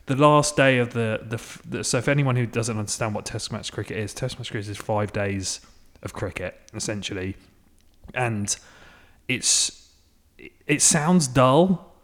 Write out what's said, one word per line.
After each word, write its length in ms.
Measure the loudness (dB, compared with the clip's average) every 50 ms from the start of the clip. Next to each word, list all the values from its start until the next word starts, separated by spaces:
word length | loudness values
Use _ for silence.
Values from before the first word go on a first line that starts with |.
| _
the 80 | -4 2
last 400 | 4 6 8 8 6 4 4 2
day 240 | 4 4 4 4 4
of 140 | 2 0 -2
the, 300 | -2 -2 -2 -2 -4 -6
the, 100 | -6 -8
f-, 260 | -8 -8 -10 -18 -18 -12 -10
the, 140 | -8 -6 -4
so 160 | -2 -2 0
if 80 | 2
anyone 300 | 2 2 2 2 2 2
who 100 | 2 0
doesn't 320 | 0 0 -2 -2 -2 -2 -4
understand 340 | -4 -4 -4 -4 -4 -2 -4
what 120 | -4 -6
Test 260 | -6 -8 -8 -8 -6
match 220 | -8 -8 -8 -8 -8
cricket 240 | -8 -8 -6 -6
is, 180 | -6 -6 -6 -6
Test 240 | -6 -8 -8 -8 -8
match 140 | -10 -8 -8
cricket 180 | -8 -8 -8
is 60 | -10
five 360 | -8 -4 -2 -2 0 0 -2 -2
days 500 | -2 -2 -2 -2 -4 -4 -6 -8 -10 -12 -18 -20 _ _ _ _ _ -14
of 80 | -12 -10
cricket, 480 | -8 -8 -8 -8 -8 -10 -10 -10 -14 _ _ -12
essentially. 600 | -10 -8 -6 -6 -6 -8 -8 -8 -6 -6 -8 -8 -10 -14 _ _ _ _ _ _ _ _ _ _ _ -18 -10 -6
And 420 | -4 -2 -2 -2 -4 -4 -4 -6 -8 -10 -20 -20 -20 -20 -20 -20 -20 _ _ _ _ _
it's, 600 | -4 -4 -2 0 0 2 2 0 -2 -4 -10 -20 _ _ _ _ _ _ _ _ _ _ -20 -20 -20 _ _ _ 0
it 120 | 0 4
sounds 460 | 4 4 4 4 4 4 4 4 4
dull 640 | 4 4 4 6 6 8 6 6 4 2 0 -4 -10 -20 _